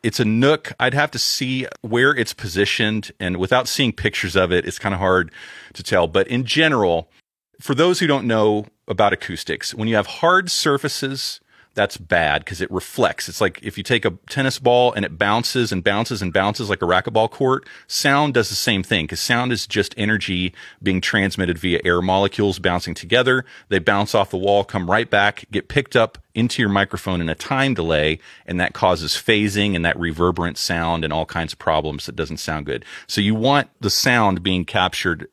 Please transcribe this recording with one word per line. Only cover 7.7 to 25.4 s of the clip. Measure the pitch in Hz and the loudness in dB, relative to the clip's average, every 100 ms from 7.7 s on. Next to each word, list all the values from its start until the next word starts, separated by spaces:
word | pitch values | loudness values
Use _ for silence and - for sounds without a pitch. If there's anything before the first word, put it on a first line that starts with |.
| 131 | 2
those | 170 175 | 2 2
who | 165 | 2
don't | 139 120 | 0 2
know | 110 107 107 104 _ - | 2 4 2 -4 _ -10
about | 90 101 | 2 2
acoustics, | 92 - 85 - 73 - | 2 -4 -10 -6 -6 -6
when | - 110 | -6 0
you | 110 | 0
have | 98 | -2
hard | - 170 185 185 | 0 2 2 0
surfaces, | - 156 139 151 - 135 135 - - _ _ _ | -2 0 0 -2 -6 -6 -6 -10 -10 _ _ _
that's | - 101 - | -2 -2 -2
bad | 82 87 78 76 - | -2 2 2 0 -4
'cause | 85 | -6
it | 92 | -4
reflects. | 92 - - 107 - - | -4 -6 0 0 0 -10
It's | - | -2
like | 101 - | -2 -2
if | 104 - | -12 -10
you | |
take | 95 120 107 | -2 0 0
a | 87 - | -4 -10
tennis | - 135 - | -2 -2 0
ball | 127 123 123 | 2 4 4
and | 107 | 2
it | 101 82 | -4 0
bounces | 101 110 120 131 113 | 0 2 0 -2 -2
and | 98 | 0
bounces | 87 101 117 113 | 0 0 -2 -4
and | 92 | -2
bounces | 90 98 107 104 | 0 0 0 -4
like | 98 | -2
a | 87 | 2
racquetball | 87 101 110 113 | 2 2 0 0
court, | - 135 131 - - _ | 0 0 0 -4 -20 _
sound | - 143 139 147 | -2 2 2 4
does | 123 107 | 2 0
the | 101 | -2
same | - 101 | 0 0
thing | 90 98 78 | 2 0 0
'cause | 85 | -4
sound | - 120 127 | 0 0 0
is | 117 - | -2 -2
just | 110 101 - | 0 -2 -2
energy | 104 107 - 90 90 - - - | 0 0 0 -2 -4 -6 -20 -6
being | 98 95 | -2 0
transmitted | - 110 98 - 90 82 | 0 0 0 0 -2 0
via | 90 85 | 0 0
air | 92 87 | 2 2
molecules | 92 95 98 - 104 92 | 2 2 2 2 0 0
bouncing | 92 90 87 | -2 -2 -4
together. | 82 85 117 127 131 127 - _ | -10 0 2 4 0 -2 -16 _
They | 98 | 0
bounce | 82 101 104 110 | 2 2 2 0
off | 98 | 0
the | 92 | -2
wall, | 98 101 | 2 2
come | 98 101 87 | 2 -4 0
right | 104 117 | 0 2
back, | 101 101 - | 2 2 0